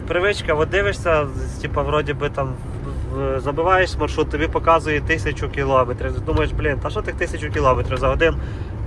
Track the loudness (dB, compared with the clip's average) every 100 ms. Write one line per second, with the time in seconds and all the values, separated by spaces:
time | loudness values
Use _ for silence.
0 | -2 0 2 0 0 0 2 2 0 0
1 | 2 2 2 -4 -6 -6 -4 -2 0 0
2 | 0 -2 -4 -2 -4 -6 -8 -8 -6 -6
3 | -4 -4 -2 -2 -2 0 4 4 4 0
4 | -2 0 0 0 0 0 4 4 4 -2
5 | 0 0 -2 -4 -4 -2 2 4 4 0
6 | -4 -4 0 2 2 0 0 0 -2 -4
7 | -4 -4 -4 -4 -4 2 4 4 2 0
8 | 2 4 4 2 -4 -6 -8 -6